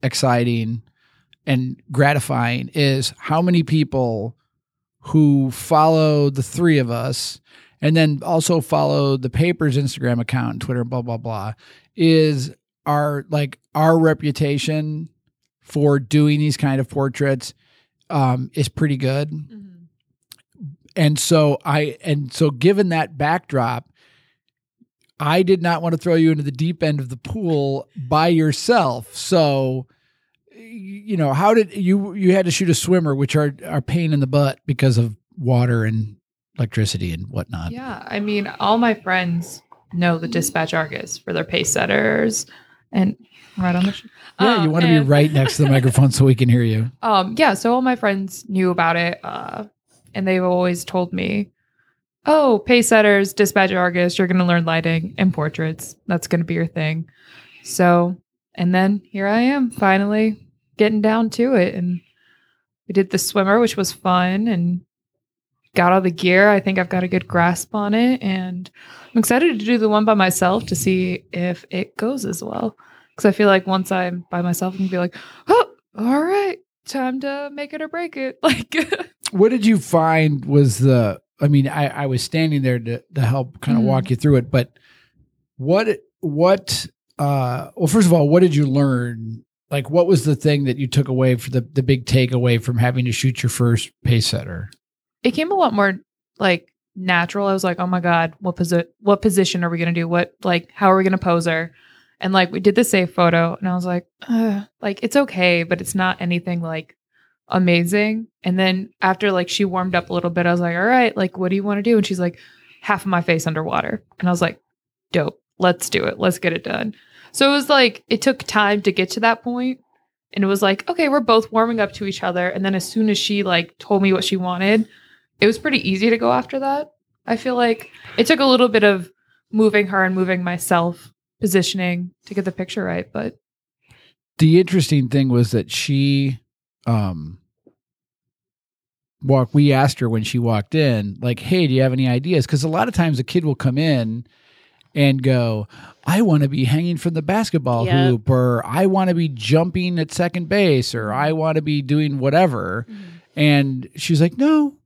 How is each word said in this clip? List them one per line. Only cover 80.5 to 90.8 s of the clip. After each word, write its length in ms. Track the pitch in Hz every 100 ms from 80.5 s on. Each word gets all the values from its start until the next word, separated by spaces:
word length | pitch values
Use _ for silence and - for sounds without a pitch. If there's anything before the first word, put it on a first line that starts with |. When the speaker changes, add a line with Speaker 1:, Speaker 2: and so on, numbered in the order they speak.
| 143 139 101
Speaker 1:
the 400 | 135 127 110 95 _ _
I 80 | 147
mean, 200 | 143 135
I, 200 | 151 143
I 180 | - 143
was 160 | 127
standing 380 | - 160 160 147
there 160 | 131 123
to, 240 | 117 117 _ 160
to 60 |
help 400 | 117 135 127 -
kinda 180 | - 117
walk 240 | 120 135 -
Speaker 2:
Mm-hmm. 60 |
Speaker 1:
you 40 | 123
through 200 | 147 139
it, 120 | 120
but 260 | 131 120 _ _ _ _ _ _ _ _ _
what, 300 | 135 185 220 202 _ _
what, 640 | 160 147 175 196 - - - _ _ -
uh, 500 | 143 139 127 123 165 -
well, 120 | 165
first 200 | 208 185
of 60 |
all, 140 | 170 143
what 120 | 170
did 140 | 180 147
you 100 | 143
learn? 800 | 135 143 123 120 113 113 113 _ _ _
Like, 200 | 143 123
what 180 | 160 175
was 160 | 175 139
the 100 | 143
thing 280 | 151 147 135
that 120 |
you 100 | 127